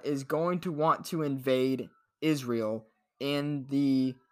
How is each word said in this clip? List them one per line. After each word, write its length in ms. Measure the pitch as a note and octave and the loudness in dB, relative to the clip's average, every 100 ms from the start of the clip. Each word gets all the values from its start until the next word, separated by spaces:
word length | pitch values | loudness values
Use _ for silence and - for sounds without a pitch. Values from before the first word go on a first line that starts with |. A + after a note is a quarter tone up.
is 200 | C#3 C#3 | 0 -2
going 360 | C3+ D3+ E3+ F3+ | -2 0 0 0
to 120 | F3+ | -2
want 340 | D3 D#3+ - - | 0 2 2 0
to 160 | E3 | -2
invade 640 | D3 C3+ C3 B2+ C3 B2+ - _ _ - | -2 -2 2 2 2 0 -6 _ _ -2
Israel 680 | D#3 D3 B2 A#2 G#2+ A2 A2 _ _ - | 0 0 0 -2 -2 -4 -8 _ _ -8
in 480 | C#3 C#3+ D3 C#3+ C3 | -4 -2 -2 -4 -2
the 440 | C#3 C#3 C3 C3 C3 _ | 0 4 4 2 -2 _